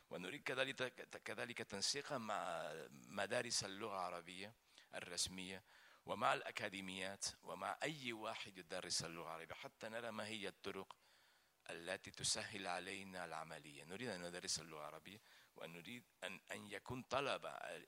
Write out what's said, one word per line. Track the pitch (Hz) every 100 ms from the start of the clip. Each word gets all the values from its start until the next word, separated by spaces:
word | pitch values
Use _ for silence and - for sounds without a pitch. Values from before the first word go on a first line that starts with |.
| -
ونريد | 90 90 143
كذلك، | - 131 135 131 127 - 85 -
كذلك | - 107 120 120
تنسيقا | 113 98 101 139 143 143
مع | 110 98 92 82 82 80 62
مدارس | 67 62 98 98 120 120 117
اللغة | 101 98 110
العربية | 98 90 87 85 92 101 120 - - - -
الرسمية | 87 87 90 92 92 95 - - - - -
ومع | 101 127
الأكاديميات | 139 - - 107 98 95 95 95 98 - -
ومع | 95 90 98 -
أي | 139 156 127
واحد | 110 110 113 - 95
يدرس | 90 92 87 -
اللغة | 82 85 80
العربية، | 80 82 85
حتى | 139 - 113
نرى | 113 120
ما | 107 104
هي | 110 98
الطرق | - - 95 95 - - - - - - _ -
التي | 85 85 98 -
تسهل | - - 113 104 107 95
علينا | 87 90 98 98 92 87
العملية. | 80 80 78 76 69
نريد | 73 95 127
أن | 92 87
ندرس | 87 90 78
اللغة | 80 78
العربية، | 76 78 95 101 - - - -
ونريد | 82 85 87 120 - -
أن، | 92 90 -
أن | 101 104
يكون | 101 - 131
طلبة. | 117 127 139 95 80 69 - 85